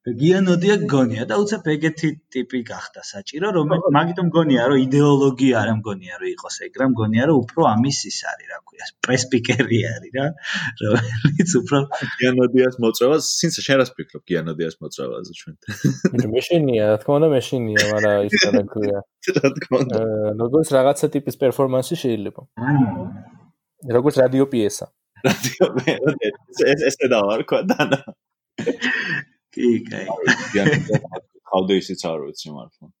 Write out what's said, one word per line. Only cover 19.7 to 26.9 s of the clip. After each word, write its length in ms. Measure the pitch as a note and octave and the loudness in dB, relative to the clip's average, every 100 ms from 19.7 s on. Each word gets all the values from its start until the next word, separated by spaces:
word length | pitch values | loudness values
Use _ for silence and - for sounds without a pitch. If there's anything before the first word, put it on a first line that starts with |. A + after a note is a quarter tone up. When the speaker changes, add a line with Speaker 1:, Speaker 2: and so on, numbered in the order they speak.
| B2+ | -2
Speaker 2:
უნდა. 200 | B2+ A2+ | 0 -2
Speaker 3:
აა, 360 | A2+ G#2+ G#2+ | -2 -2 -2
როგორც 360 | G#2+ A#2+ C#3+ D#3+ | -2 0 0 2
რაღაცა 380 | C3+ C3 C#3 D3+ | 2 2 2 0
ტიპის 280 | D3 C#3 - | -2 -6 -2
პერფორმანსი 580 | C#3 - C3+ B2+ B2+ | 0 2 0 0 -2
შეიძლება. 480 | E3 C3 A2+ G2 - - - | -4 -2 -4 -6 -12 -18 -8
Speaker 1:
ანუ. 500 | B2 C#3+ A#2 E2+ F#2 G2 - - _ _ _ _ | -2 2 2 -2 -10 -14 -20 -20 _ _ _ _
Speaker 3:
როგორც 320 | C3+ A#2+ C#3 C#3 | 0 2 2 2
რადიო 280 | B2+ C3 C#3 | 2 4 2
პიესა. 440 | B2+ G#2 - - _ _ _ | 2 -2 -4 -14 _ _ _
Speaker 2:
რადიო 420 | C3 G#2 B2+ - F#3+ | -2 0 -4 0 0
პიესა, 380 | B2 B2 C3+ C3+ - | 2 -2 0 -2 0
ეს, 180 | G#2+ - _ - | -4 -6 _ 0
ეს, 200 | B2+ D3 | 2 2
ესე 220 | D3+ | 0